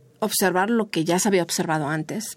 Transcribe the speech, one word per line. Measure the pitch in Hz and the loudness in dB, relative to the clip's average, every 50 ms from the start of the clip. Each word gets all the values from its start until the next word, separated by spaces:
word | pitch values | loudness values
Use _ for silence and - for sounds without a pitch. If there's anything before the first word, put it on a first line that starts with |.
| _ _ _ _ | _ _ _ _
observar | 220 214 - - 208 180 175 185 190 214 | -4 -2 0 0 0 2 2 2 2 2
lo | 240 233 202 202 | 2 0 0 0
que | - 170 156 | -2 -2 0
ya | 165 170 180 | 2 0 2
se | 185 214 | 2 2
había | 196 185 170 | 2 2 2
observado | 170 - - 175 170 156 156 147 139 | 0 -2 -2 -2 0 0 0 0 -2
antes | 156 156 156 - 147 220 214 - - | -2 -4 -4 -6 -8 -8 -8 -10 -12